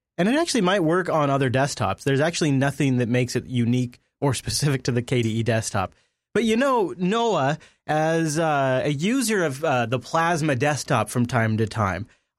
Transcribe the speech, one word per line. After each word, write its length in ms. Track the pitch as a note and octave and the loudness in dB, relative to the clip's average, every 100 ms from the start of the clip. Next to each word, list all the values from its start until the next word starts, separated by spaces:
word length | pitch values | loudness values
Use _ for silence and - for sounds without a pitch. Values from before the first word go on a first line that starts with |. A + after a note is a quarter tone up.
| _ - | _ -2
And 100 | F#3+ | 0
it 60 | D4 | 2
actually 260 | E4+ B3 | 0 2
might 180 | G3 G3+ | 2 2
work 260 | D#3+ F#3 F3 | 2 0 0
on 220 | D#3 C#3+ | 0 2
other 200 | C#3 C3+ | 2 2
desktops. 520 | B2+ C#3 - G2+ G2 | 2 0 0 -4 -2
There's 180 | C#3 C3+ | 0 2
actually 320 | D#3+ E3 D3+ | 0 0 0
nothing 460 | C3+ C#3 C#3 C#3 B2 | 2 0 0 0 0
that 100 | A#2 | 2
makes 280 | B2 B2 B2+ | 0 0 -4
it 100 | - | -4
unique 540 | B2+ A#2 B2 B2 - _ - | -2 0 0 -2 -8 _ -4
or 140 | C#3 | -2
specific 480 | A#2 - - D3 C3+ | -2 -4 -2 0 0
to 80 | - | 0
the 100 | A#2+ | -2
K 200 | A#2+ B2+ | 0 0
D 60 | A2+ | 0
E 120 | A2+ | 0
desktop. 480 | A2+ A2+ - G2+ F#2 _ _ _ _ | 0 0 -2 -4 -4 _ _ _ _
But 80 | G#3 | -2
you 120 | A3+ A#3 | 0 2
know, 380 | C#4 B3 E3+ F3 | 2 0 -2 -2
Noah, 600 | F3+ A3+ A#3 E3+ C3+ D#3 - _ - | -2 0 0 2 0 -2 -8 _ -4
as, 540 | D#3 D#3+ E3 D#3+ D3+ | 0 0 0 0 0
uh, 400 | D#3+ C#3+ C3+ B2+ | 0 2 2 0
a 40 | D3 | 0
user 540 | C#3+ F#3+ C4+ A3 G#3 | -2 0 0 0 0
of, 180 | D#3+ C3+ | 0 -2
uh, 240 | D#3+ B2 A2+ | -2 0 0
the 140 | B2+ | -2
Plasma 560 | - E3 E3 E3 D#3 B2 | -2 0 0 0 0 0
desktop 540 | D3 D3 - B2 G#2+ | 0 -2 0 0 0
from 160 | B2+ A#2+ | -2 0
time 320 | B2 A2+ A2 | 0 0 0
to 80 | G#2+ | -2
time, 380 | A#2 G2 F2 - _ _ | 0 -2 -2 -8 _ _